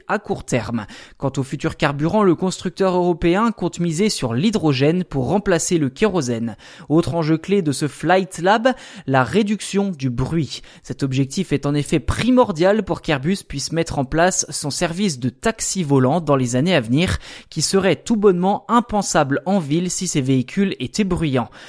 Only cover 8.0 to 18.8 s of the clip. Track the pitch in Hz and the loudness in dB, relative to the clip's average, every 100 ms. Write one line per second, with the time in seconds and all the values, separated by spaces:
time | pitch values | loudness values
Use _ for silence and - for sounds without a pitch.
8 | 156 185 185 - 180 220 254 - - 208 | 2 2 2 -2 2 2 2 -2 -8 -14
9 | 135 135 120 185 208 214 - 196 202 151 | 0 2 4 2 2 -2 -2 -2 -2 -2
10 | 131 120 127 165 131 - - - - 127 | -4 -2 -2 -2 -2 -6 -16 -20 -14 -6
11 | 139 131 135 - 175 143 143 147 139 160 | -2 0 0 -2 -2 0 0 -2 0 -2
12 | - - 226 254 226 156 180 214 190 165 | 0 -2 2 4 4 4 2 2 0 -4
13 | - 143 147 196 - 139 - 160 160 - | -2 -2 0 -2 -4 -8 -4 -4 -2 -2
14 | 131 156 180 - - - 147 - 170 170 | -2 2 2 2 -4 -4 -6 -4 -4 0
15 | 208 127 123 - 226 220 - 190 151 139 | -2 -2 -4 -2 -4 -4 -6 -4 2 4
16 | 127 175 147 135 123 127 175 165 110 135 | 4 2 2 2 2 0 2 2 2 0
17 | 180 - - - - 160 - 196 185 151 | 2 -2 -6 -20 -12 -6 0 2 2 0
18 | - 226 202 180 185 202 - 233 | 0 4 4 4 2 0 2 0